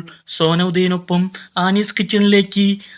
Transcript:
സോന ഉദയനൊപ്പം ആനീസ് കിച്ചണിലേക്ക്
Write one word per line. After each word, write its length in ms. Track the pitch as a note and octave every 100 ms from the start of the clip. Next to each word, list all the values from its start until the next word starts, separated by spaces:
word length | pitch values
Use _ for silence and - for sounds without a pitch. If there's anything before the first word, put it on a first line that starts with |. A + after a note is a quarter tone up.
| E3 - -
സോന 360 | - D#3+ E3+
ഉദയനൊപ്പം 680 | F3+ F3 F#3 F3+ F3 F3+ F#3 - - -
ആനീസ് 360 | F#3 G3 G#3
കിച്ചണിലേക്ക് 720 | - G3+ G#3 G3+ G3+ G3 G3+ G3 G3 -